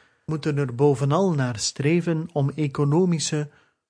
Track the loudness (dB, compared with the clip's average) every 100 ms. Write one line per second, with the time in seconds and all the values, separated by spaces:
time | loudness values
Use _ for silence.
0 | _ _ -10 -6 -2 -2 -2 2 2 4
1 | 2 2 2 0 -2 -2 -6 -2 0 2
2 | 0 -2 -2 -2 -2 -2 -4 0 2 2
3 | 2 0 -2 -4 -6 _ _ _